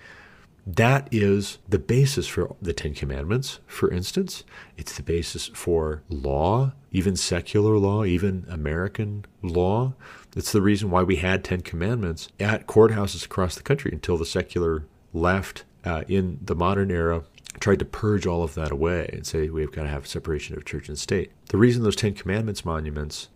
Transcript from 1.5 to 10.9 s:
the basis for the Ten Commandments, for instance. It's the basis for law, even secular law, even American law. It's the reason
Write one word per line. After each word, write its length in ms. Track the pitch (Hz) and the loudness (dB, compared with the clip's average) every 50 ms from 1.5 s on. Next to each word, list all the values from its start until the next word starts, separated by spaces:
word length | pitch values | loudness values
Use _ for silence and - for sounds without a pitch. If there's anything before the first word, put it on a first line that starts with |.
| - - - - | -8 -14 -6 -2
the 100 | 98 92 | -2 -2
basis 480 | - - 117 131 139 135 - - 80 | 0 2 4 4 4 4 2 0 -4
for 300 | - - 98 87 - - - | -4 -2 -4 -4 -4 -4 -8
the 120 | - 85 80 | -6 -6 -6
Ten 200 | - - 78 71 | -4 -4 -6 -6
Commandments, 680 | - - 69 67 69 71 85 107 127 135 - - - - | -4 -6 -6 -4 -4 -2 -2 -2 -2 -2 -4 -10 -14 -16
for 240 | - - - - - | -14 -6 0 0 0
instance. 540 | - 87 95 - - 185 196 180 - - - - - - - - - | 0 0 -4 -4 -2 -2 -4 -4 -6 -14 -16 -18 -20 -20 -20 -20 -16
It's 200 | - 76 - - | -14 -14 -12 -10
the 60 | - 67 | -10 -6
basis 440 | - 82 - - - - 82 - - - | -2 -2 -2 -2 -4 -6 -8 -10 -10 -12
for 480 | - - 90 85 82 78 78 78 78 - - | -8 -2 0 2 2 2 0 -4 -6 -8 -8
law, 640 | 82 71 67 69 69 71 78 90 107 123 135 135 - - - - | -8 -4 -2 0 0 2 2 2 4 4 2 0 -2 -6 -14 -4
even 260 | - 98 87 98 92 | -2 0 0 2 0
secular 640 | 82 - - 95 85 80 - - 107 104 107 107 104 | 0 -2 -2 -2 -2 -2 0 2 2 4 4 4 4
law, 260 | 98 98 101 107 110 | 4 2 2 2 2
even 400 | 92 90 85 101 98 92 92 87 - | 2 0 2 2 0 -2 -2 -6 -8
American 760 | 87 80 73 73 78 82 92 101 - - 107 104 104 104 101 - _ - - | -8 -6 -4 -2 -2 -2 -2 -4 -2 -4 -4 -4 -4 -8 -10 -14 _ -8 -6
law. 520 | 90 82 87 90 92 101 113 127 131 131 - - - - - - - - | -2 0 2 2 4 2 2 0 0 -2 -6 -14 -20 -20 -20 -20 -12 -8
It's 180 | - - - - | -8 -4 2 2
the 80 | 104 | 4
reason 300 | 92 104 104 95 107 95 | 6 6 4 4 2 2